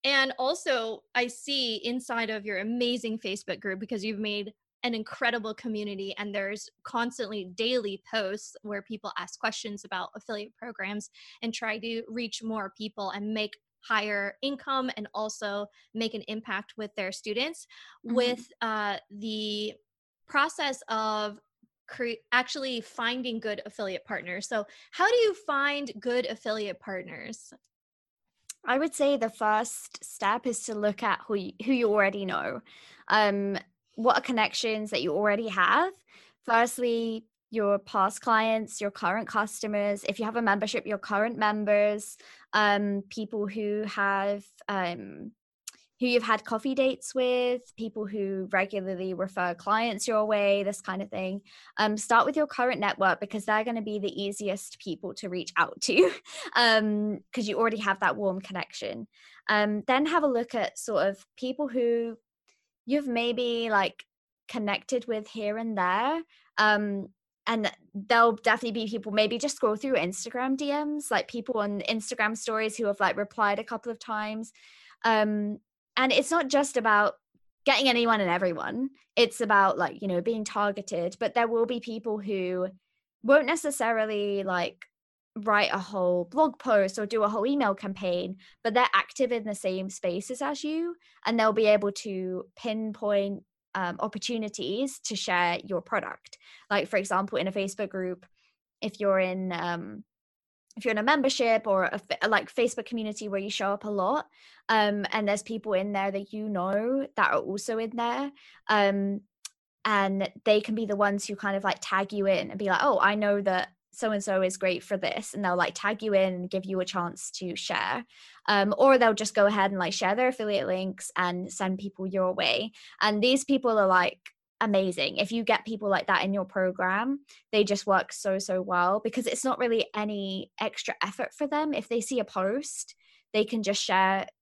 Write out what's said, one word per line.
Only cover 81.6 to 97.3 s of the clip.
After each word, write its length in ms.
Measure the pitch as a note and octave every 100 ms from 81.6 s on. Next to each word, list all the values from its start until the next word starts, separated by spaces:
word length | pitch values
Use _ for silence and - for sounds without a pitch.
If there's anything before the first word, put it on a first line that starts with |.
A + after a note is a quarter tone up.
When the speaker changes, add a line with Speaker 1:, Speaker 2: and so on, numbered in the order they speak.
| A3+
Speaker 2:
be 140 | A#3+
people 400 | A#3 A3+ A3+ G#3+
who 500 | G3+ G3 F3+ F#3 F#3 F#3 _ _ _ _
won't 260 | A3 C#4+ C4+
necessarily, 960 | E4 D4 C#4+ A3+ A3+ A3 G#3+ G3+ G3+
like, 420 | F#3+ F3+ F3 - - _ _ _ _ A3+
write 340 | G#3 G#3 G3+
a 60 | G3
whole 460 | F#3 G3+ F3+ F3+ F3
blog 320 | B3 D#4 -
post 400 | C4 G#3+ G3 G3
or 60 | G#3
do 180 | A3+
a 60 | G#3
whole 160 | G#3+ A3+
email 280 | C#4+ A3+ G3
campaign, 600 | G3+ F#3+ F#3 F3+ F#3 F#3+ - _
but 100 | A#3
they're 140 | A3 B3+
active 380 | - - - B3+
in 120 | A#3+ G#3+
the 100 | G3+
same 340 | F#3+ F#3 F#3+
spaces 520 | - F#3 F3 - B3+
as 220 | C#4 C#4+
you, 320 | D4+ D#4+ E4+ E4+ _ _ -
and 140 | A#3
they'll 140 | A3
be 140 | G#3+ G#3+
able 240 | G#3 G3+
to 540 | G3+ A3 F#3+ F#3 F#3 F#3 -
pinpoint, 880 | A#3+ A3 A3 G#3 G#3 G3+ G3 G3+ _ _ _ G3
um, 220 | F3+ E3+
opportunities 1000 | G#3+ G3+ - A#3 G#3+ G#3 C#3 G#3 C4+ -
to 160 | - G#3
share 440 | - F3+ F3 F3
your 180 | G3+ F3+
product. 560 | - G#3 F#2+ - - - - - _
Like, 180 | G3+ -
for 100 | G#3
example, 400 | G3+ F#3 G3